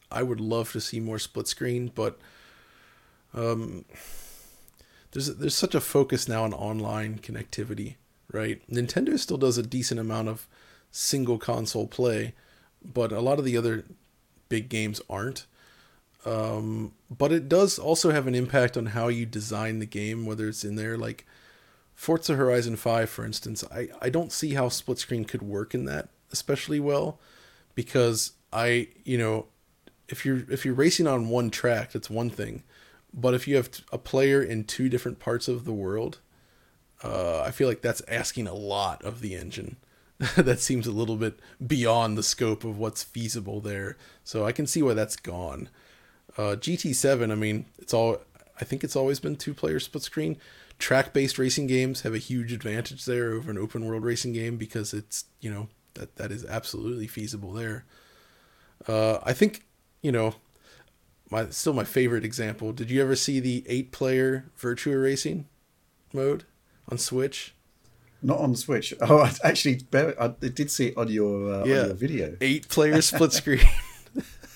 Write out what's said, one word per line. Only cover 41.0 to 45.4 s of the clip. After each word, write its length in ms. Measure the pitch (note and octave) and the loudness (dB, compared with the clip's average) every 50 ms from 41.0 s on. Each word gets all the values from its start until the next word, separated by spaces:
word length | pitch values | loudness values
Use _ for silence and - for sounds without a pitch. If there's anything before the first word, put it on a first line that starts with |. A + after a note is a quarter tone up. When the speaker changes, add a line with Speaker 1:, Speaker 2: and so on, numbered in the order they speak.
| A#2+ A2 A2+ | -2 -2 -2
Speaker 1:
bit 220 | G#2+ A2+ G#2+ - - - - - - C3 | -2 -2 -4 -4 -8 -14 -20 -14 -10 -4
beyond 520 | A#2 D#3 C3 A#2 A2+ A2+ A#2 A#2 A2 G#2+ | -2 0 2 4 4 4 4 4 2 0
the 60 | G#2+ G#2 | 0 0
scope 400 | - - - B2+ A2 G#2+ G#2 - | -2 0 0 0 0 0 -2 -4
of 140 | A2+ G#2+ | -8 -6
what's 260 | G#2 A2+ A2 - - - | -4 -6 -4 -4 -6 -10
feasible 560 | - - A#2 A2+ A2 G#2+ A#2 G2 G2 G#2 G#2 | -8 -8 -6 -6 -6 -6 -6 -8 -8 -8 -8
there. 380 | G#2 G#2 G2+ G2 G2 - - - - - - - _ | -6 -6 -6 -6 -6 -8 -10 -12 -18 -20 -20 -20 _
So 220 | - - A2+ G#2 | -6 -4 0 0
I 80 | A2 A#2+ | 0 0
can 120 | - D3+ | 0 -2
see 140 | C3+ - E3+ | -2 0 2
why 120 | D3+ B2+ A2+ | 2 4 4
that's 240 | A2 G#2+ G2+ - | 2 0 -2 -4
gone. 520 | - - - F2 F2+ | -8 -8 -8 -8 -6